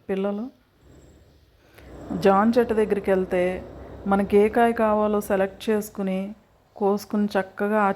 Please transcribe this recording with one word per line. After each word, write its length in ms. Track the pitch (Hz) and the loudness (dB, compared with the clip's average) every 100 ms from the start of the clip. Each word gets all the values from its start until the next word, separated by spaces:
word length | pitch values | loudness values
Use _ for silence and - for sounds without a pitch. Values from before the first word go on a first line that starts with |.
| - | -8
పిల్లలు? 400 | 196 196 202 254 - _ _ - - - - _ _ _ _ _ - - - - | -4 -4 -4 -10 -14 _ _ -20 -20 -20 -20 _ _ _ _ _ -20 -20 -16 -8
జాన్ 400 | 185 190 196 220 240 | 0 2 4 4 2
చెట్టు 160 | 233 | 2
దగ్గరికి 380 | 220 208 202 196 | 0 0 0 0
వెళ్తే 520 | 190 185 185 180 185 - - - - 202 | 0 0 0 0 -4 -10 -16 -18 -8 -2
మనకి 300 | 196 196 202 | 0 4 4
ఏ 120 | 214 | 4
కాయ 220 | 226 233 | 4 2
కావాలో 500 | 226 220 214 214 208 | 2 0 2 0 0
సెలెక్ట్ 480 | 208 196 190 190 - | 0 0 -2 -4 -2
చేసుకుని 640 | 214 208 - 190 190 196 214 _ _ _ - | -2 -2 -6 -4 -4 -6 -12 _ _ _ -2
కోసుకుని 500 | 202 208 - 208 208 | 0 0 -2 -2 0
చక్కగా 560 | 202 190 - 208 214 | 0 -4 -4 -2 2
ఆ 120 | 202 | 2